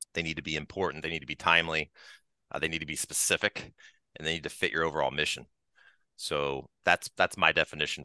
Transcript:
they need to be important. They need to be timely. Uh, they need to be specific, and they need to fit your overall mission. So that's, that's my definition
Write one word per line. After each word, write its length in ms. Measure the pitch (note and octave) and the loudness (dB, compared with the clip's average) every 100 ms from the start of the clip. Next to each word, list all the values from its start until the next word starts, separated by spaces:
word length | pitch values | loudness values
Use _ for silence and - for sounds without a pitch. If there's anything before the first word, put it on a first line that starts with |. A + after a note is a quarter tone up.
| - | -8
they 80 | E2 | -4
need 140 | E2 D#2 | -4 -4
to 80 | |
be 120 | D#2 D#2 | -4 -4
important. 460 | D2 F#2+ F2 D2 | -4 -2 -2 -2
They 80 | D#2+ | -4
need 120 | E2 | -4
to 40 | - | -6
be 100 | - | 0
timely. 560 | E2+ E2+ E2 D#2+ D2 - - - _ _ - | 6 6 6 0 -2 -10 -20 -20 _ _ -12
Uh, 80 | C#2+ | -4
they 80 | D#2+ | -4
need 120 | E2 | -4
to 60 | D2+ | -6
be 100 | D2 | -6
specific, 800 | - - - F2 G#2 - - - - _ _ - | -4 -2 0 0 0 -4 -12 -18 -20 _ _ -6
and 120 | D#2 | -4
they 60 | |
need 100 | E2 | -4
to 60 | - | -6
fit 220 | - F#2 | -4 -2
your 120 | E2 | 0
overall 280 | E2 D2+ C2+ | 0 0 0
mission. 360 | C#2+ D2+ - - _ _ _ - _ _ - | 0 -2 -4 -10 _ _ _ -20 _ _ -12
So 540 | - D2+ C#2+ C#2 C2+ _ F2 | -4 -2 -2 -4 -8 _ 2
that's, 240 | F2 - - | 2 2 0
that's 200 | F2+ - | 0 4
my 140 | D#2+ | 4
definition 520 | D#2+ D#2 D#2 D2 - | 4 2 -2 -4 -4